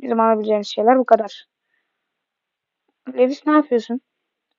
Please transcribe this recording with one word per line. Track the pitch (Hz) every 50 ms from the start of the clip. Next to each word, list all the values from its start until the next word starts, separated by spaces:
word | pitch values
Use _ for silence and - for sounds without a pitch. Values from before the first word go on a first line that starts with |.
Bizim | 277 254 233 226
alabileceğimiz | 226 226 226 214 208 214 214 208 208 -
şeyler | - - 214 226 262 262
bu | 247
kadar. | - 226 220 220 202 - - - _ _ _ _ _ _ _ _ _ _ _ _ _ _ _ _ _ _ _ _ _ _ _ _ _ _ _ _ _ _ _ _ 254
Levis, | 254 254 247 254 285 - _
ne | 302 302
yapıyorsun? | 302 294 - 247 233 220 - 233 262 - _ _ _ _ _ _ _ _ _ _